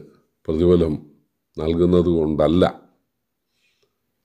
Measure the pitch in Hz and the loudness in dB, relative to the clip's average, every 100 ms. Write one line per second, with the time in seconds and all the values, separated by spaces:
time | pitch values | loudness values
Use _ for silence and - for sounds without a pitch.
0 | - _ _ _ - 78 87 87 82 73 | -8 _ _ _ -8 -2 2 2 0 -4
1 | - _ _ _ _ - 78 85 90 90 | -12 _ _ _ _ -8 -4 0 2 2
2 | 87 82 78 76 76 87 87 - _ _ | 2 0 -2 0 0 2 0 -4 _ _
3 | _ _ _ _ _ _ _ _ _ _ | _ _ _ _ _ _ _ _ _ _
4 | _ _ | _ _